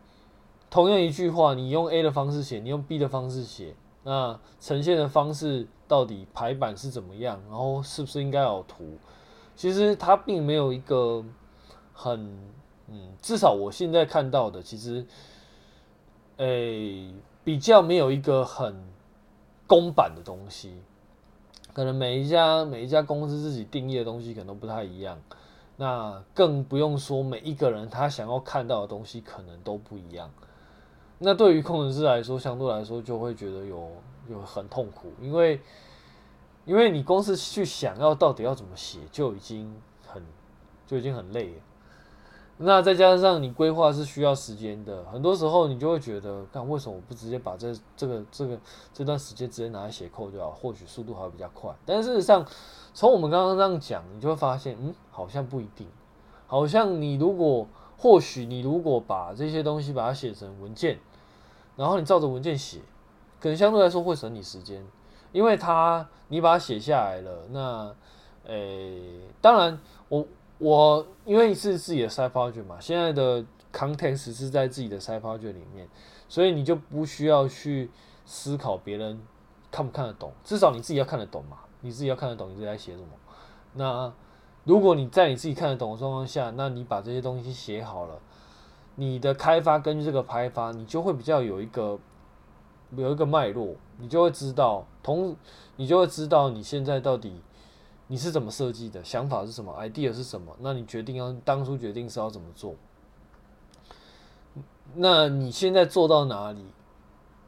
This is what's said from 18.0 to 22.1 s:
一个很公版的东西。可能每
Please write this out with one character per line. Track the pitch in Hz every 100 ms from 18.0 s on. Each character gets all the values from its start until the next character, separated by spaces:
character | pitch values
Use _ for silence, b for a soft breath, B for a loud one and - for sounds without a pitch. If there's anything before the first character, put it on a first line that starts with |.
| 131
一 | 139
个 | 139 135
很 | 127 - 113 95 92 - _ _ _ _ _ _ -
公 | 170 170
版 | 151 90
的 | 82
东 | 85 92 98
西。 | - 98 90 92 _ _ _ _ _ _ - -
可 | -
能 | 131
每 | 131 123